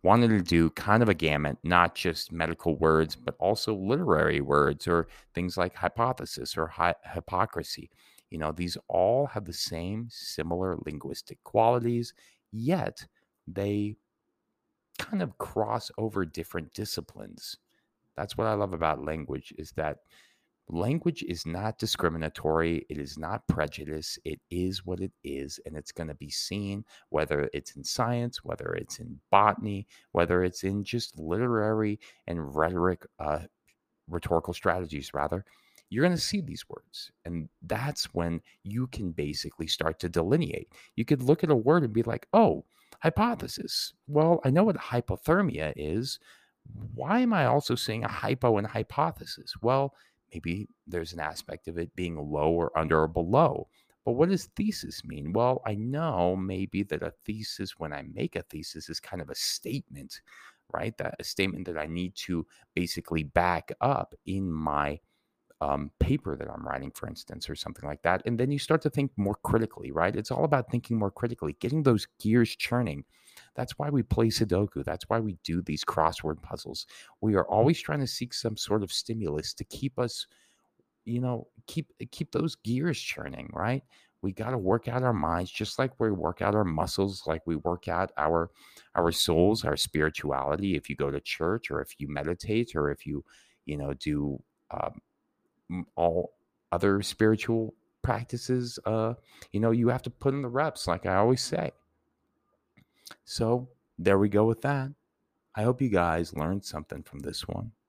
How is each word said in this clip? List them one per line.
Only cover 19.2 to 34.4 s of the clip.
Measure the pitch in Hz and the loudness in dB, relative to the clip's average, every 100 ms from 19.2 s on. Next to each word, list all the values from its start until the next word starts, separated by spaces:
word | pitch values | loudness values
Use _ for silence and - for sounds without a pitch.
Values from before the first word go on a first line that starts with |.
| 76 69 - - | -6 -8 -8 -14
is | 78 | -10
that | - 78 71 _ _ _ _ _ _ - | -4 -4 -6 _ _ _ _ _ _ -8
language | 82 104 160 175 147 | -2 0 0 -2 -4
is | - 85 | -8 -6
not | 82 85 107 - | -6 -4 -6 -4
discriminatory. | 120 - 85 80 78 - 78 80 82 85 - | -4 0 0 0 -6 -2 0 2 2 -2 -4
It | 73 | -10
is | 71 73 | -8 -8
not | 78 110 - | -8 -6 -2
prejudice. | 82 76 - 73 78 - - | 0 0 -4 -8 -8 -8 -10
It | 82 76 _ | -10 -12 _
is | 87 92 95 92 | -2 -2 -4 -8
what | 90 | -6
it | 95 _ | -8 _
is, | - 69 69 - 80 | -10 -8 -8 -12 -12
and | 78 | -12
it's | - | -14
gonna | - 80 | -10 -10
be | 73 73 | -8 -10
seen, | - - 101 98 101 - - _ | -8 -6 -6 -6 -6 -10 -20 _
whether | 76 78 73 73 | -2 0 0 0
it's | 71 - | -4 -10
in | 71 | -12
science, | 69 - 117 120 120 - | -8 -2 0 0 -4 -6
whether | - - - | -10 -8 -4
it's | 50 - - | -6 -6 -12
in | 120 69 _ | -12 -14 _
botany, | 101 104 101 104 101 - - _ | 6 6 2 -4 -6 -8 -20 _
whether | 90 87 90 | 0 4 4
it's | 90 - | 2 -2
in | 95 101 | -2 -2
just | 98 120 - 78 | -2 -6 -6 -10
literary | 80 95 123 113 107 110 107 107 - _ - | -4 -2 0 2 2 2 0 -2 -10 _ -8
and | 85 71 | -6 -2
rhetoric, | 71 80 90 90 87 - _ | 2 2 4 2 0 -8 _
uh, | 78 76 82 _ _ _ _ _ - | -4 -4 -6 _ _ _ _ _ -8
rhetorical | 85 - 85 | -6 2 0